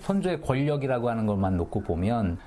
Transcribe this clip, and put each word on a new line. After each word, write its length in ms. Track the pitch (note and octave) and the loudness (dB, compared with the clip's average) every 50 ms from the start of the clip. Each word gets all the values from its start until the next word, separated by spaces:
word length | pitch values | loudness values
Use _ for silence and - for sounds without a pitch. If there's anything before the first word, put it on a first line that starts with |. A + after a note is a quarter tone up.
선조의 400 | - - G3 G3 F3+ F#3 F3 D3+ | -4 0 0 0 2 0 -2 -2
권력이라고 680 | D#3 - C3 C3 C#3+ D3 D3 C#3+ C3+ C3+ C3 B2 A#2 A#2+ | -2 0 0 2 2 2 0 0 0 0 0 0 0 0
하는 180 | A#2 A2+ A2 G#2+ | 0 0 0 0
것만 280 | G#2 G2 G2 F#2+ F#2 F2 | 2 2 2 2 2 0
놓고 240 | E2+ E2 - G#2+ | 0 0 -2 -4
보면, 560 | G2 - F2 E2 F2+ G#2 A#2+ A#2 G#2+ F2+ E2+ E2+ - | -2 -2 -2 0 2 0 2 2 0 0 -2 -4 -8